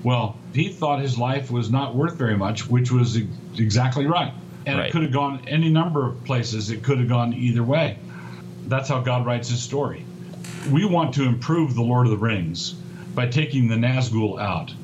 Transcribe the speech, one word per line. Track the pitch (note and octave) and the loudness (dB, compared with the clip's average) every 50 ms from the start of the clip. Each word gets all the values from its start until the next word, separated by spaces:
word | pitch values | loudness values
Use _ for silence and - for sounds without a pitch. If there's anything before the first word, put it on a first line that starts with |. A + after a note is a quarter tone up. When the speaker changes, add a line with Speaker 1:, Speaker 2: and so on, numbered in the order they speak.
| - | 2
Speaker 1:
Well, | A#2+ B2 A#2+ A2+ G#2 - - - - - | 2 2 2 0 -2 -4 -8 -14 -4 0
he | C3+ E3 G3+ | 0 0 0
thought | F#3+ - D#3+ D3+ C#3+ C3+ | -2 -2 0 0 0 0
his | C#3 C3+ A#2+ A2 | 0 -2 0 0
life | A#2+ B2+ C3+ C#3 - - | 0 0 0 -2 -2 -4
was | A#2+ A#2+ A#2 G#2 | -2 -2 0 2
not | A#2 C3+ C#3 C3 A#2+ | 2 0 0 0 0
worth | B2 D3 E3+ E3+ | 0 0 0 0
very | - C3 A2+ G#2+ G2+ | 0 0 2 2 2
much, | G2 G2 A2 - - - | 2 0 -2 -2 -2 2
which | B2 B2+ B2 B2 | 2 2 4 4
was | B2+ B2+ A#2+ G#2 G2 A2+ | 4 4 4 4 2 0
e-, | G#2+ F#2 - - - - - - | -2 -2 -6 -10 -12 -12 -2 0
exactly | A2+ G#2+ G2+ B2 B2 C3 B2+ D3 C#3 | 0 2 4 4 2 2 2 0 0
right. | C#3+ E3 F3+ F3+ E3+ - - - - - - - - | 2 2 2 0 -2 -4 -10 -14 -16 -16 -10 -6 -4
And | C#3 C#3 | -2 -2
Speaker 2:
Right. | - - | -2 0
Speaker 1:
it | |
could | - E3+ D#3 | 0 0 0
have | - | 2
gone | B2+ C#3 C#3+ C#3 C#3 C3 B2+ - | 2 2 0 0 -2 -6 -6 -2
any | C#3+ D#3 E3 D#3+ | 0 2 4 4
number | D#3 D#3+ E3 F3 D#3+ D3 C3 A2 | 4 4 4 2 2 0 0 0
of | - - - | -2 -6 -4
places. | - C3+ B2 A2+ - G#2+ A2 G#2 G2 | -2 -2 -2 0 -2 -4 -4 -4 -4
It | A2+ G#2+ - | -6 -4 0
could | C3+ C#3+ B2+ | 0 2 2
have | B2 A2 | 4 2
gone | B2 A#2+ A#2+ A#2 A#2 | 2 2 2 0 -2
either | A2+ A#2+ B2 A#2 A#2 A#2 | 0 0 2 2 2 2
way. | A#2 C#3 D#3+ D#3+ C3 G#2 - - - - - - - - - - - - - - - | 2 2 2 2 0 -2 -6 -12 -14 -14 -14 -12 -12 -14 -14 -14 -14 -14 -12 -6 -2
That's | B2+ C3+ C3 - | -2 -2 0 0
how | C#3+ C3 | -2 0
God | B2+ B2+ B2 B2 A#2 | 0 0 0 0 0
writes | A#2+ A#2+ A#2+ A2+ - | 0 0 -2 -2 -2
his | B2 A#2 - | -4 -4 -4
story. | - - C#3 C#3+ B2 - - - - - - - - - - - - - - - - | -4 -2 -2 -2 -2 -4 -8 -12 -14 -14 -14 -14 -14 -14 -14 -12 -12 -12 -10 -2 2
We | C3+ D3+ G3+ | 2 4 4
want | G#3+ F3 E3 D#3+ C#3 - | 4 4 4 2 2 2
to | C#3+ C#3 | 2 2
improve | B2+ A#2+ - - - D#3+ F3 D#3+ C#3 B2 | 2 2 2 0 0 2 2 2 2 2
The | A#2+ | 2
Lord | A#2 A#2 B2 B2 B2 A#2+ | 2 4 4 4 6 4
of | |
the | G#2+ G2 | 4 2
Rings | G#2 A2+ A2 G2+ E2+ D#2+ E2 F2 - - - - - - - - - - - | 2 0 0 0 -2 -2 -4 -4 -6 -8 -8 -10 -14 -14 -14 -14 -14 -8 -2
by | - B2+ B2 | -2 -2 2
taking | - C#3 D#3 D3+ - C3+ B2 A2 | 2 0 0 2 2 2 2 4
the | A2+ | 4
Nazgul | A2 A#2 B2 C3 C3 A#2+ G#2 G#2+ A2 G#2+ G#2+ F#2+ - | 2 2 2 2 2 0 0 0 0 0 0 -2 -2
out | G#2 G2+ F#2 E2+ D#2+ - - - | -2 -2 -2 -4 -4 -8 -12 -16